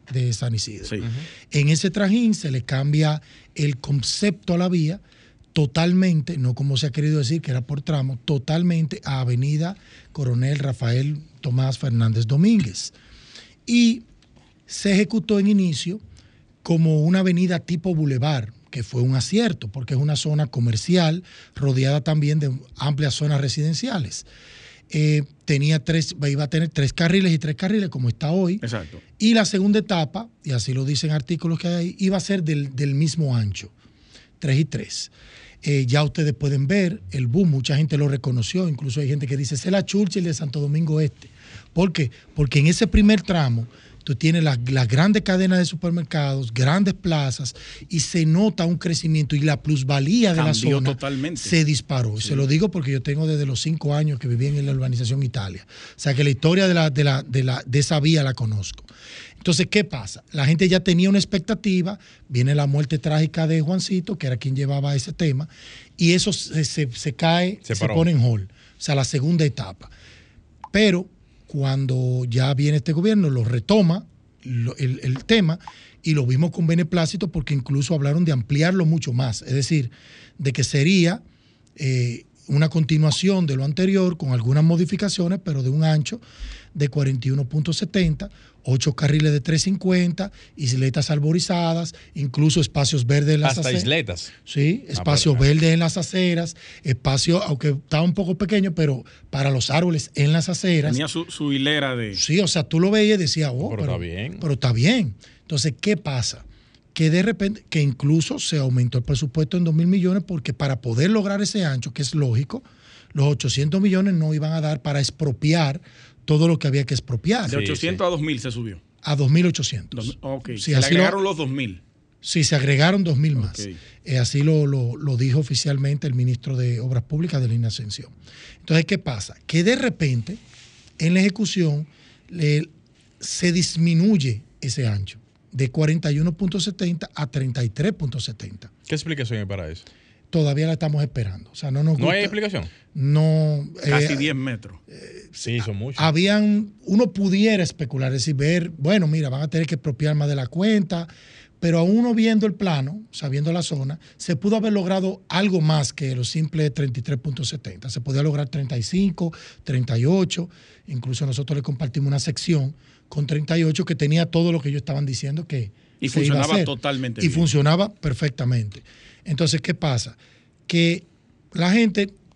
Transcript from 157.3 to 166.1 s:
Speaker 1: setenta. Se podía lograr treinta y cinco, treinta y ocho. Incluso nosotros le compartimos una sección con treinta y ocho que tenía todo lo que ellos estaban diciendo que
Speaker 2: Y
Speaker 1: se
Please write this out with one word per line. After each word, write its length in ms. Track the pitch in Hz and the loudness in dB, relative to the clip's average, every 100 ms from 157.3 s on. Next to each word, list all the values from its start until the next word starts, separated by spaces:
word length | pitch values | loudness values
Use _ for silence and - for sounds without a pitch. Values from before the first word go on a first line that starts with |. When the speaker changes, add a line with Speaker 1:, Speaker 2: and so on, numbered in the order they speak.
| 131 | -6
Speaker 1:
setenta. 460 | 135 139 - 87 127 | -6 -8 -12 -14 -10
Se 100 | 123 | -8
podía 220 | 123 135 | -4 0
lograr 260 | 151 147 143 | 0 0 -4
treinta 300 | 151 131 127 | -4 -4 -4
y 40 | |
cinco, 520 | 107 180 196 - 170 - - - | -2 0 0 0 -4 -6 -16 -16
treinta 340 | - 127 123 117 | -4 -2 0 0
y 80 | 131 | 2
ocho. 420 | 190 185 - 175 - - - - | 2 2 -2 -8 -12 -20 -20 -10
Incluso 400 | 131 127 123 143 | -8 -6 -4 -2
nosotros 320 | 127 143 143 | -2 -2 -4
le 40 | |
compartimos 440 | 151 131 147 139 139 | -4 -4 -4 -2 -2
una 120 | 139 | -2
sección 560 | 160 131 - 160 135 - _ _ _ | -2 -6 0 0 0 -6 _ _ _
con 160 | 151 139 | -6 -2
treinta 320 | 151 147 165 | -2 0 0
y 60 | |
ocho 200 | 160 151 | 2 0
que 100 | - | -2
tenía 300 | 160 147 160 | -2 2 2
todo 260 | 170 165 170 | 2 2 2
lo 120 | 165 | 0
que 80 | 139 | -2
ellos 100 | 143 | -6
estaban 240 | - 143 | -4 -4
diciendo 420 | 143 127 139 151 147 | -4 -4 -6 -6 -6
que 260 | 135 101 - _ _ | -6 -6 -10 _ _
Speaker 2:
Y 80 | |
Speaker 1:
se 160 | 135 | -4